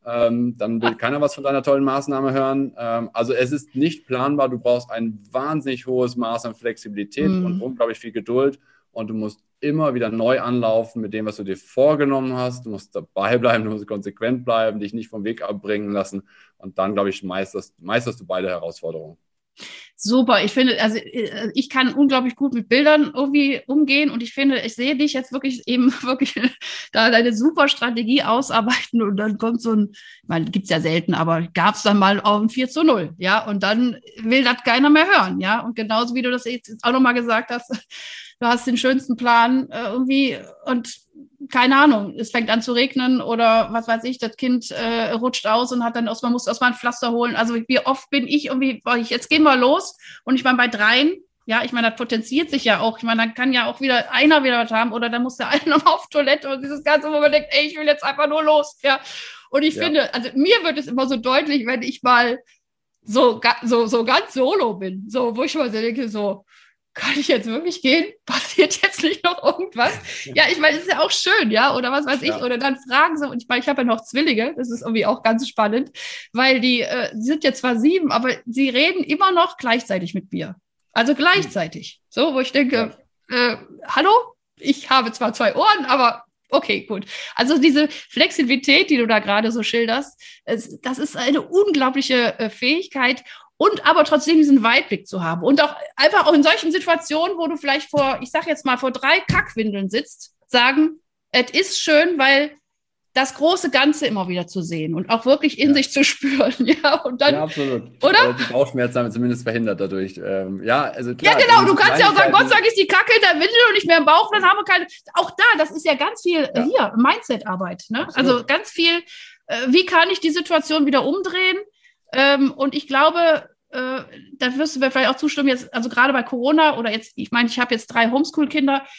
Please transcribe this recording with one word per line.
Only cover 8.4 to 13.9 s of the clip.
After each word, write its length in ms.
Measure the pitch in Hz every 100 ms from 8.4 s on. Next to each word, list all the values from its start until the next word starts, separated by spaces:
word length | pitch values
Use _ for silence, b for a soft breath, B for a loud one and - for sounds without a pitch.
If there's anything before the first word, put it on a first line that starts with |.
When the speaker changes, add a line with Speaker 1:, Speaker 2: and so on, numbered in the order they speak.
| 139 139 _ _ _
Speaker 1:
Und 160 | 113 110
du 40 |
musst 300 | 110 107 - _ _
immer 320 | 147 156 151
wieder 160 | 123 113
neu 320 | 113 113 131
anlaufen 600 | 117 123 113 113 113 117
mit 120 | 104
dem, 120 | 110 107
was 120 | 104
du 60 |
dir 120 | 98 92
vorgenommen 800 | _ - 143 147 143 139 131 127
hast. 300 | 127 123 120
Du 40 |
musst 220 | 98 - 98
dabei 420 | - 95 101 120
bleiben, 260 | 120 117
du 60 | 110
musst 160 | 107
konsequent 560 | 104